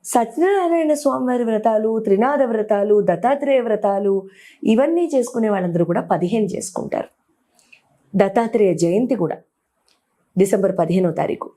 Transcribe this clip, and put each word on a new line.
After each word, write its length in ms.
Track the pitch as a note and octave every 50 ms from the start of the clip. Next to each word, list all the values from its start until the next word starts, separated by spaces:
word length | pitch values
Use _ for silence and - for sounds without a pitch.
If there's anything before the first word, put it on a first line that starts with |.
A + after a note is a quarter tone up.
| _
సత్యనారాయణ 880 | - - B3 A3+ A3+ - D4+ E4+ F#4+ G4+ G4 F4+ E4+ E4+ E4 D#4+ D4+
స్వామివారి 520 | D4+ D4 D4 C#4 C4 C4 B3+ B3 B3 B3 A#3+
వ్రతాలు, 540 | A3+ A3 G#3+ A3 A#3 A3 G#3+ A3 A3 A3 A3
త్రినాథ 440 | A3 G#3+ G3 G3 A#3 C4+ D4 C#4
వ్రతాలు, 580 | C4+ A#3+ A3+ A3 G#3 G#3 G#3+ G3+ G3+ G#3+ G#3 G#3
దత్తాత్రేయ 600 | G3 F#3+ F3 E3+ A#3 A#3+ C#4+ C#4 C#4+ C#4 C4+ C4
వ్రతాలు, 680 | A#3 A#3 G#3+ G#3 G#3+ G3+ G3 G3 G3+ G3 G3 F#3+ F#3+ - - - - - - _ -
ఇవన్నీ 460 | - A3+ A3+ C#4 D#4 E4+ F4 F4 D#4+ D4
చేసుకునే 340 | C4 A#3 - - A#3+ A3 G#3+
వాళ్ళందరూ 360 | G#3 F#3+ F3+ F3 E3+ E3+ E3+
కూడా 160 | E3 F3 A3+
పదిహేను 440 | - - F#3+ D#3+ F3+ F3+ A3 A3+ G#3+
చేసుకుంటారు. 640 | F#3 - - - - - - - - - - - - _ _ _ _ _ _ _ _ _ _ _ _ - _ _ _ _ _ _ _ -
దత్తాత్రేయ 580 | F#3+ G3 G3 F#3+ A#3 A3+ A3+ - A3+ G#3 F#3 F3
జయంతి 400 | D#3 E3 E3+ F3+ G#3+ B3+ B3 C4+
కూడా 220 | G3+ F3 D3+ - - _ _ _ _ _ _ _ _ _ _ _ _ _ _ _ _ _ _ _ F#3
డిసెంబర్ 400 | G3 F#3+ A#3 G3 G3 F#3 F#3 F3+
పదిహేనో 320 | E3 D#3+ E3+ F#3 F#3 E3+
తారీఖు. 400 | D#3+ D#3 D3+ D3+ C#3 B2+ - - _